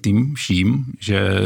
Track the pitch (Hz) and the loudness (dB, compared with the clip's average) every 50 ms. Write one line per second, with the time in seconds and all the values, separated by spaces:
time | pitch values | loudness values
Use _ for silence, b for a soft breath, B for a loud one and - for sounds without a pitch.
0 | - 107 101 110 127 143 147 123 - - 95 90 92 107 127 139 131 127 - - | 0 0 2 2 2 0 -4 -6 -2 0 0 2 2 2 0 0 -4 -6 -10 -10
1 | - 107 101 101 98 98 98 98 98 | -4 -2 0 0 2 0 0 0 0